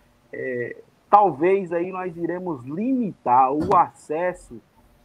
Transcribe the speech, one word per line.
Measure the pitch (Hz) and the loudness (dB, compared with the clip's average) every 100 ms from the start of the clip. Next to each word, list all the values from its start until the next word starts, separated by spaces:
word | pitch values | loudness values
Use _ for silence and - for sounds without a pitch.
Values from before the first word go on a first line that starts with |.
| _ _ _ | _ _ _
é, | - 131 123 120 - - _ _ | -10 -6 -6 -6 -10 -20 _ _
talvez | 208 202 131 175 196 180 | 4 4 2 2 2 0
aí | 170 175 | -4 -4
nós | 185 185 170 | -8 -10 -6
iremos | 165 175 185 143 123 | -6 -6 -6 -8 -8
limitar | 156 226 262 214 - - 123 131 | -6 -2 -2 -2 -4 2 4 4
o | 147 175 190 | 2 2 2
acesso | 147 - - 151 180 180 - 113 - _ _ _ | 2 -2 -8 -4 -4 -4 -12 -20 -20 _ _ _